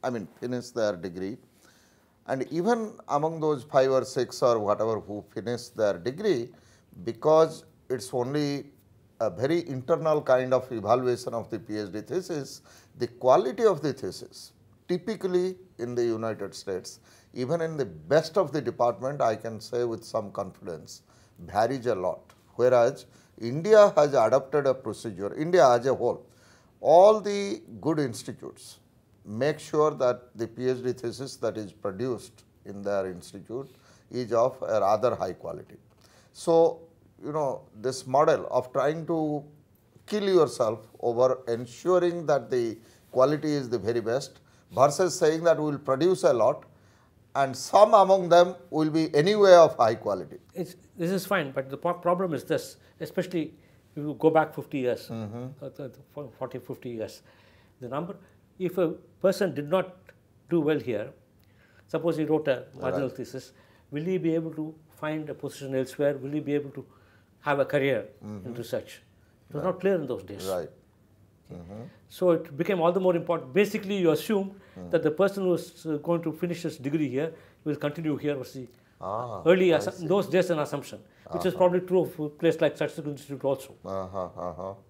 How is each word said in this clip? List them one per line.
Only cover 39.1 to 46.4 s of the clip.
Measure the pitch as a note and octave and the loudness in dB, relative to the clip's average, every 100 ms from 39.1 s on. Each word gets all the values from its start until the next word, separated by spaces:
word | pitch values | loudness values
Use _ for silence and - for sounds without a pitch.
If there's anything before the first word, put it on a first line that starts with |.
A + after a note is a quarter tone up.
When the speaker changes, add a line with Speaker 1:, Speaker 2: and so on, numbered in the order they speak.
| E3 D#3 D3 - - _ _ _ - - | -2 -2 -4 -8 -20 _ _ _ -20 -6
Speaker 1:
kill | G#3 | -2
yourself | G3+ F#3 C#3 - A2+ A2+ - - | 4 4 4 2 -2 -2 -10 -4
over | A2+ A#2 B2+ - - | -2 4 2 2 -4
ensuring | A#2 B2 - E3+ F3+ F3 F3 D3+ | -6 -6 -6 2 4 4 0 0
that | C#3 A#2 | 0 0
the | B2+ A#2 G#2 - _ _ | -2 -2 -6 -16 _ _
quality | B2 C3+ D3+ D3+ | 4 4 4 0
is | D3 B2 | -2 -2
the | A#2 | -4
very | G2 A#2+ | -2 -2
best | G#2+ B2+ C#3 - _ _ _ | -2 -4 -6 -18 _ _ _
versus | - C#3+ D3 F3+ - | 2 2 4 0 2
saying | D#3 D#3+ | 2 4
that | E3+ D3+ | 2 2
we | D3+ | 0
will | C#3+ | -4
produce | - C3+ E3+ F3+ | -2 2 2 4
a | E3+ | 2
lot | A#2+ | 4